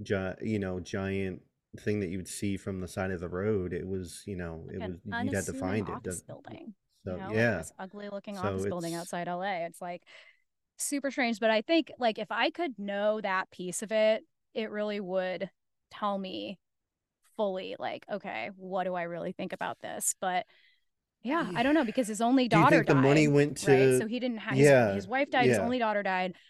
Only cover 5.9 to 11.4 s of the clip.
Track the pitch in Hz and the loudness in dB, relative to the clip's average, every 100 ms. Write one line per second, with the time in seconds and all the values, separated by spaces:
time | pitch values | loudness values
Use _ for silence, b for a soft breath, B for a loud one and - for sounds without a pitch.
5.9 | - - 85 - 147 - - - - _ | -6 -8 -10 -12 -18 -16 -16 -16 -20 _
6.9 | _ - 90 95 110 117 92 - - 190 | _ -10 -8 -4 0 2 0 -6 -12 -14
7.9 | 208 208 202 214 196 196 190 196 180 165 | -12 -12 -12 -10 -6 -4 -4 -4 -4 -6
8.9 | 170 175 175 175 175 196 180 170 - 180 | -8 -8 -8 -6 -6 -6 -6 -8 -10 -12
9.9 | 175 _ b b b b _ _ - - | -12 _ b b b b _ _ -10 -6
10.9 | 285 277 269 240 220 | -4 -4 -2 -2 2